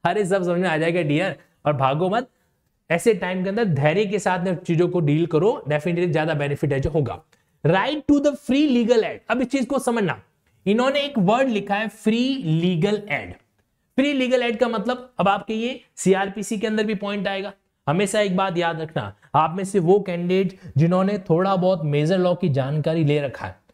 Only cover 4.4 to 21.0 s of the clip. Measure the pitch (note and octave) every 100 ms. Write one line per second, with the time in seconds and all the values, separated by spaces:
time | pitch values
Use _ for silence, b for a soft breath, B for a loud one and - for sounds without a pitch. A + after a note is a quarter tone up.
4.4 | F#3 F3 - E3 F3 F3+ D3 D3+ E3 D3+
5.4 | G3 C#4 D3 D3 - E3+ F3+ D#3 D#3+ D3+
6.4 | C#3+ C#3+ D3 C3+ D3 D#3 B2+ F2+ _ _
7.4 | _ _ C#3+ F#3 A#3 D4+ - C#4+ D4 C4+
8.4 | - C4 D4+ A#3+ A3+ A#3+ F3 A2+ - A#3
9.4 | B3 C#4 A#3+ C#4 - A#3 F#3 A2+ _ _
10.4 | _ _ F#3 A3 B3+ C#4+ C#4+ C4 F3+ A#3+
11.4 | C4+ G#3 G3+ G3+ A3 - G#3+ A#3 B3+ C4+
12.4 | D#3+ D#3+ F3 F3 G3+ G#3 G3+ C#3 F#2 F2+
13.4 | _ _ _ _ _ - C#4 C#4 B3 B3
14.4 | A#3+ A3+ A#3+ A3+ A#3 B3 - - F#3 G3
15.4 | G3+ A3 A#3 C4 _ - F#3 F#3+ G3 G#3
16.4 | G3+ A3 A3 G#3+ A3 G#3 G3+ G#3 G3 G3
17.4 | G3 - _ _ - E3 G3+ G#3+ G#3 F#3
18.4 | F#3+ F3 E3+ E3 D#3+ D3 G#2 - b D3
19.4 | D#3+ F3+ F#3+ G3+ E3 G3+ G3 F3 F3 F#3
20.4 | F#3+ - D#3 C3+ E3 F3+